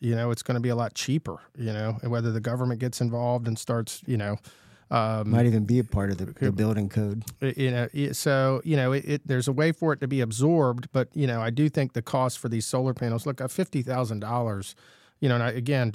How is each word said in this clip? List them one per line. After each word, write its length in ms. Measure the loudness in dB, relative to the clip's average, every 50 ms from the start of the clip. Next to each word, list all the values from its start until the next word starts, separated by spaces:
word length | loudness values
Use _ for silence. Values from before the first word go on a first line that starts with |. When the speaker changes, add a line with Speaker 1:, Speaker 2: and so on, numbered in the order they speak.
Speaker 1:
You 160 | -2 0 0
know, 160 | 0 0 0 -2
it's 100 | -4 -2
gonna 160 | -2 -2 0
be 80 | 0 0
a 60 | 0
lot 180 | 0 -2 -4 -4
cheaper, 440 | -6 -4 -2 -2 -2 -2 -4 -10 -10 -12 -20 _
you 160 | -8 -6 -4 -4
know, 240 | -2 -2 -4 -4 -4 -4
and 80 | -2
whether 200 | -2 0 0 0 -2
the 80 | -2
government 400 | -2 -4 -2 -2 0 -2 -2 -2
gets 200 | -4 -4 -2 -2
involved 460 | -2 -2 0 0 0 0 0 0 0 -2
and 80 | -4 -4
starts, 440 | -4 -2 -2 -2 -2 -4 -8 -12 -6
you 100 | -2 -2
know, 200 | -2 0 -2 -4 -6 _ -16 -20 -20 -20 -20 -20 -20 _ -2
um, 400 | 0 2 2 2 0 -2 0 2
Speaker 2:
Might 160 | 4 6 6
even 200 | 6 6 4 4
be 120 | 4 4 2
a 60 | 2
part 260 | 2 0 0 0 0
of 80 | -2 -2
the, 60 | -4
the 60 | -8 -4
Speaker 1:
Could 220 | -2 0 0 2
Speaker 2:
building 320 | 2 2 0 2 0 -2 0
code. 340 | 0 0 0 0 -2 -6 -8 -10 -10 -6
Speaker 1:
y-, 140 | -4 -4 -2
you 140 | 0 0 0
know, 180 | 0 0 -2 -2 -2
y-, 160 | -4 -4 -4
so, 500 | -4 -2 0 2 2 4 4 2 2 0 0
you 100 | 0 2
know, 160 | 2 4 2
it, 140 | 2 0 0
it, 160 | -2 -4 -4 -2
there's 220 | 0 0 2 2
a 60 | 2 2
way 180 | 2 2 2
for 220 | 2 2 0 0 0
it 80 | 0
to 80 | 0 -2
be 120 | 0 0
absorbed, 680 | 0 0 0 2 4 4 6 6 4 4 2 -2 -6 -2
but, 180 | 0 0 0 0 0
you 140 | 0 0 0
know, 120 | 2 0
I 100 | 0 -2
do 180 | 2 2 2 2
think 240 | 2 2 0 0 -2
the 100 | -6 -6
cost 380 | -2 0 2 2 0 -2 -4
for 80 | -4 -2
these 180 | -2 -2 -2
solar 260 | 0 0 0 0 0 0
panels, 320 | 0 -2 -2 -2 -2 -2
look, 160 | -4 -6 -4
at 120 | -6 -6 -2
fifty 300 | -2 -4 -2 -2 -4 -2
thousand 360 | -2 -2 -2 -2 -2 -2 -6
dollars, 560 | -4 -2 -2 -2 0 -2 -2 -4 -6 -10 -14 _ -20 -20 -20 _ _ _ _ -2
you 80 | 2 2
know, 60 | 4
and 80 | 4 2
I, 60 | 0
again, 420 | -2 -2 -2 0 2 2 2 0 -2